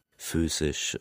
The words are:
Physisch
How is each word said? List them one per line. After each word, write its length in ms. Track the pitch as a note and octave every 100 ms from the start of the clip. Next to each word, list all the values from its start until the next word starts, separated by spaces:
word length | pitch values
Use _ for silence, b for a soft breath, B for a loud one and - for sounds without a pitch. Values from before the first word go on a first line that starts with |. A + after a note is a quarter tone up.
| _ _
Physisch 840 | - E2 E2 - D2+ C#2 - -